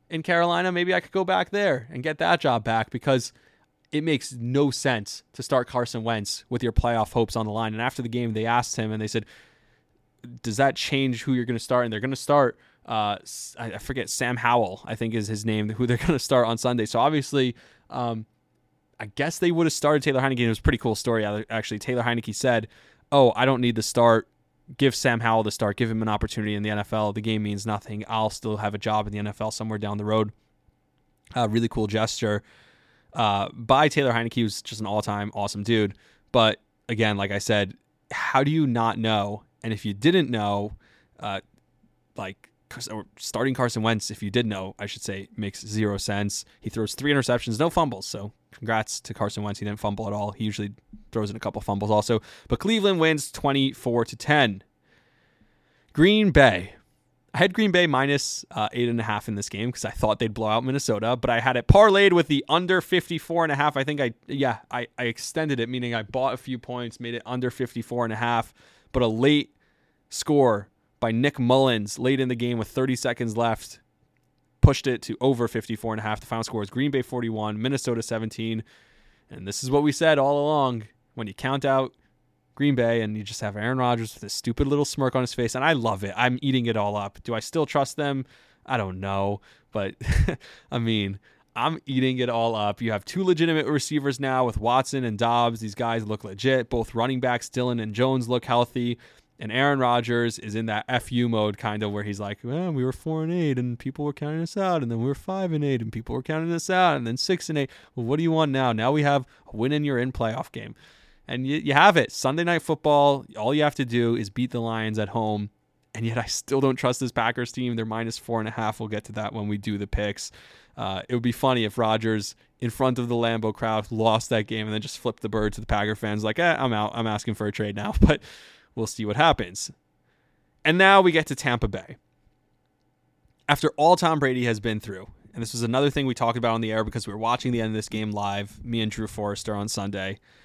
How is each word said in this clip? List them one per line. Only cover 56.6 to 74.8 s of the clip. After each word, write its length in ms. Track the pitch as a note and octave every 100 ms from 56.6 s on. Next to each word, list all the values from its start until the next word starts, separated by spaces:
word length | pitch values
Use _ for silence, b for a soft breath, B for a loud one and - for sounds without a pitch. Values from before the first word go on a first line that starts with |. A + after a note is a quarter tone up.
| F#2 - _ _ _ _ _
I 60 | -
had 140 | F#3
Green 180 | G3+ G#3
Bay 160 | F3+ E3+
minus, 580 | C3+ C#3 C#3+ - - -
uh, 180 | A2 G#2+
eight 160 | A#2+ A#2+
and 120 | A#2
a 40 |
half 240 | G#2+ G#2 -
in 60 |
this 160 | G2+ -
game 220 | G2+ A#2+
'cause 140 | - G2+
I 60 |
thought 280 | - A2 G#2
they'd 140 | A2+
blow 160 | G#2+ A2
out 140 | A2+
Minnesota, 520 | C3 C3+ - G#2 A2+ B2
but 160 | B2
I 80 | A#2
had 180 | C3 B2
it 100 | -
parlayed 460 | G3 G#3+ G3 G3
with 140 | F3 D3+
the 180 | C#3 -
under 340 | E3 F3+ F#3
fifty-four 640 | - F3+ - E3 - E3+ D#3+
and 60 |
a 40 | C#3
half. 220 | D3 C#3
I 60 |
think 160 | C3+ D3
I, 140 | B2 - -
yeah, 320 | C3+ C3 A2 -
I, 180 | B2 A#2+ -
I 60 | A#2+
extended 540 | - - D#3+ D#3 C3
it, 100 | A2+
meaning 260 | B2+ A#2+ A#2
I 80 |
bought 320 | G#2 C3 C3 B2
a 20 |
few 220 | - B2
points, 400 | - B2 A#2+ -
made 160 | A#2+ A#2
it 80 | A#2
under 240 | B2+ B2
fifty-four 540 | - B2 A#2+ - A#2+
and 100 | A2+
a 40 | G#2+
half, 360 | A#2+ A#2 - b b b b
but 100 | B2+
a 60 | A#2
late 480 | A2 C#3 D3 - _ _ _ _ _ _
score 600 | - - D3 B2+ G#2 G2+ _ _ _
by 140 | A#2
Nick 260 | A2+ C#3+ C#3
Mullins 580 | A#2+ C3+ C3 A2+ G2+ -
late 220 | B2+ C3+
in 80 | B2+
the 80 | A#2
game 220 | A#2+ A#2
with 100 | G#2+
thirty 280 | C3 C3 B2
seconds 420 | C3 A2+ A#2 A2
left 420 | A#2 A2 - - _ _ _ _ _ _ _ _
pushed 260 | - C3+